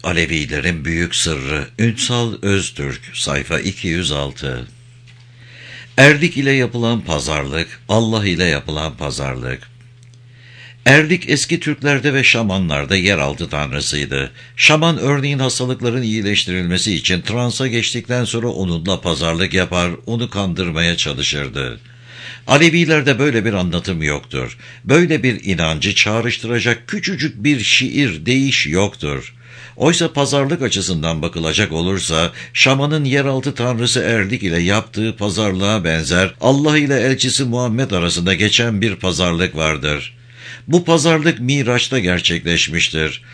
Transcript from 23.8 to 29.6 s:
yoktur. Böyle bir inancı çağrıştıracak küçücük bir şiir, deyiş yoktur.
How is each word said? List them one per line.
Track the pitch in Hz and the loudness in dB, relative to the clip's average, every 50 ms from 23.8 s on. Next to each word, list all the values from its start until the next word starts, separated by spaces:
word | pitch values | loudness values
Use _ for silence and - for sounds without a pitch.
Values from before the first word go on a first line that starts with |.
| 87 - 92 82 78 | -2 -2 -2 -2 0
yoktur. | 73 73 71 - - - 65 64 60 - - - - - - - | -2 -2 -2 -4 -6 -6 -6 -6 -6 -10 -14 -20 -20 -20 -10 0
Böyle | - 131 165 175 170 160 147 - | 4 4 4 6 4 2 2 2
bir | 127 113 80 - | 0 0 0 -2
inancı | 98 92 80 85 80 80 78 - 98 101 | -2 -2 0 0 0 0 0 -2 0 2
çağrıştıracak | - - 107 107 113 113 120 110 - - 113 120 117 101 120 117 113 - - | 2 2 2 2 0 0 -2 -4 -4 -4 -2 -2 0 2 0 0 -2 -2 -8
küçücük | - 208 170 - 196 139 143 156 - - 104 | -8 -6 -4 -4 -4 -2 -4 -4 -4 -2 0
bir | 147 147 123 | 0 0 2
şiir, | 104 - - - 127 131 - 131 143 120 87 78 78 | 2 2 2 2 2 0 0 0 0 0 0 -4 -2
deyiş | 113 127 135 135 139 127 - - | 0 2 2 2 2 0 0 0
yoktur. | 71 78 92 101 101 - - - 73 71 67 67 - - - - - - - | 0 2 0 0 0 -2 -6 -6 -6 -6 -6 -8 -12 -18 -20 -20 -20 -20 -20